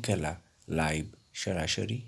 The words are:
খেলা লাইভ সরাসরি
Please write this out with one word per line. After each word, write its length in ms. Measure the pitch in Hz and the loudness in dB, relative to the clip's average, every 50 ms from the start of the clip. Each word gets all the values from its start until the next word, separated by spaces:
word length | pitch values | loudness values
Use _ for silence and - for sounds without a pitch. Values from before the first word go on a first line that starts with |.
| 117 | 2
খেলা 300 | - 101 92 78 76 80 - - _ _ _ - - | 2 2 2 2 -2 -4 -6 -10 _ _ _ -8 -2
লাইভ 360 | 78 80 80 78 78 78 78 - - - _ _ - | 0 2 2 4 2 0 -2 -4 -10 -16 _ _ -10
সরাসরি 640 | - - 101 95 87 80 - - - 98 98 113 - - | -4 -2 0 0 0 0 0 0 0 0 0 -2 -2 -4